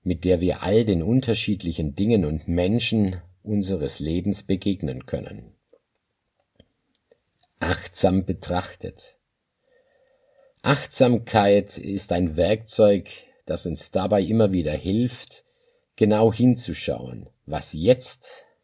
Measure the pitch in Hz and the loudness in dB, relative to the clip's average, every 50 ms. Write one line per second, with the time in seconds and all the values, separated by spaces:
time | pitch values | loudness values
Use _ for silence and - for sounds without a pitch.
0 | - 92 87 80 87 90 92 82 87 90 - - - 90 104 113 120 104 95 82 | -4 -4 -4 0 2 2 2 2 2 0 -2 -2 0 2 2 2 4 2 0 0
1 | 80 95 120 131 131 117 110 107 - - 104 92 - 85 80 - 80 73 67 - | 0 0 0 0 0 0 -2 -2 -2 -4 -4 -4 -4 -6 -4 -4 -4 -4 -2 -2
2 | 101 110 117 104 82 76 80 80 - - 85 87 90 92 110 120 120 - 113 110 | 0 2 2 2 2 0 -2 -4 -4 -2 0 0 0 0 0 0 -2 0 0 0
3 | 104 95 92 90 - - _ _ - 104 107 104 95 95 98 80 73 65 - - | 0 0 -2 -6 -12 -18 _ _ -6 -4 -2 -2 -2 -2 -2 -2 -4 -4 -6 -6
4 | 73 76 82 90 90 101 95 - - - 98 92 - 101 98 - 78 71 64 64 | -4 -4 -4 -2 -2 -4 -4 -4 -4 -4 -4 -2 -2 -4 -4 -4 -4 -8 -8 -8
5 | - - - 65 - - - - - - _ _ _ _ _ _ _ _ _ _ | -10 -8 -8 -8 -8 -10 -16 -18 -20 -20 _ _ _ _ _ _ _ _ _ _
6 | _ _ _ _ _ _ _ _ _ _ _ _ _ _ _ _ _ _ _ _ | _ _ _ _ _ _ _ _ _ _ _ _ _ _ _ _ _ _ _ _
7 | _ _ _ _ _ _ _ _ _ _ _ - - 85 87 - - - - - | _ _ _ _ _ _ _ _ _ _ _ -6 -2 -2 -2 -4 -6 -8 -2 2
8 | - 92 92 98 90 - 90 - - - 90 90 - - - - - - - - | 2 2 2 2 0 -2 -6 -6 -6 -4 -4 -4 -4 -6 -12 -14 -14 -14 -12 -14
9 | - - _ _ _ _ _ _ _ _ _ _ _ _ _ _ _ _ _ _ | -18 -20 _ _ _ _ _ _ _ _ _ _ _ _ _ _ _ _ _ _
10 | _ _ _ _ _ _ _ _ _ _ _ _ - - 143 139 - - - - | _ _ _ _ _ _ _ _ _ _ _ _ 0 0 0 0 -2 -2 2 4
11 | 131 123 123 104 113 - - 110 101 101 101 101 98 - - - - - 98 95 | 4 4 4 2 0 2 2 4 6 6 6 4 4 0 -6 -10 -8 -6 -6 -4
12 | - - 90 87 90 82 76 80 82 95 110 110 113 - - - 110 104 101 92 | -2 -2 0 0 0 0 0 0 2 2 0 -2 -4 -2 2 4 6 6 6 2
13 | - - - - - _ _ _ - - 82 - - 87 78 - - - - 95 | -2 -8 -18 -20 -20 _ _ _ -10 -8 -8 -6 -6 -6 -6 -6 -6 -4 -2 -2
14 | 92 90 87 87 87 82 110 113 110 101 95 90 80 76 76 71 - 90 98 113 | 0 2 2 2 2 2 2 2 2 2 2 0 0 -2 -4 -4 -2 -2 0 0
15 | 123 123 123 - - - - - _ _ _ _ _ _ _ _ _ _ _ - | 0 -2 -4 -8 -14 -16 -18 -20 _ _ _ _ _ _ _ _ _ _ _ 2
16 | 110 104 107 107 113 113 107 - 120 127 120 113 - - 80 - - - 65 58 | 2 4 4 6 4 4 4 4 4 4 4 2 -2 -6 -8 -6 -4 -6 -6 -6
17 | 64 64 60 53 - - _ _ _ - 76 76 - - - 78 82 110 127 127 | -8 -12 -14 -16 -18 -20 _ _ _ -8 -8 -8 -8 -8 -6 0 4 4 2 2
18 | - - - - - - - - - _ _ _ | 0 -8 -8 -8 -12 -16 -16 -18 -20 _ _ _